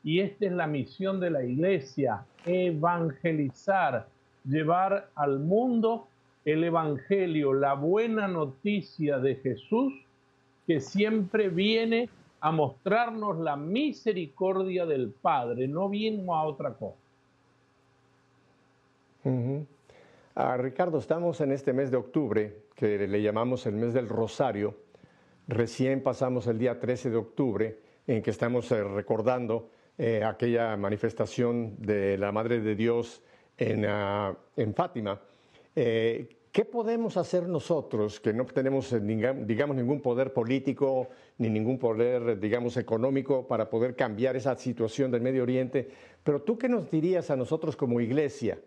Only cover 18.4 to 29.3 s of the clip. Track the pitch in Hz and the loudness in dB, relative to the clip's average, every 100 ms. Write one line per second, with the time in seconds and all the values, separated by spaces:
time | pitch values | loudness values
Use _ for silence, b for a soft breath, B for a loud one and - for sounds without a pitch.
18.4 | _ _ _ _ _ _ _ _ 139 127 | _ _ _ _ _ _ _ _ -2 -2
19.4 | 120 143 147 - B B B B B - | -2 -4 -8 -18 B B B B B -2
20.4 | 131 127 131 - 180 156 - 160 175 160 | 0 0 -2 0 0 0 0 0 0 0
21.4 | 143 135 139 131 139 123 123 156 131 104 | 0 0 0 0 0 -2 0 -2 2 0
22.4 | 104 104 - - 110 104 98 104 104 107 | 0 -6 -20 -2 0 2 0 2 2 2
23.4 | 120 123 120 104 120 123 110 104 110 - | 0 0 -2 -2 0 0 0 -2 -2 0
24.4 | 135 104 104 - - b b b b b | -2 0 -4 -4 -20 b b b b b
25.4 | - 110 113 - 131 135 135 120 127 127 | -6 -2 -2 0 0 2 0 0 0 0
26.4 | 110 113 120 120 113 123 127 113 107 - | 0 0 0 0 -2 -2 0 -2 -2 -2
27.4 | 135 101 110 110 b b - 113 113 107 | 0 2 -2 -4 b b -2 0 0 0
28.4 | 120 123 110 113 101 98 101 113 107 | 0 0 0 0 0 -4 -2 0 2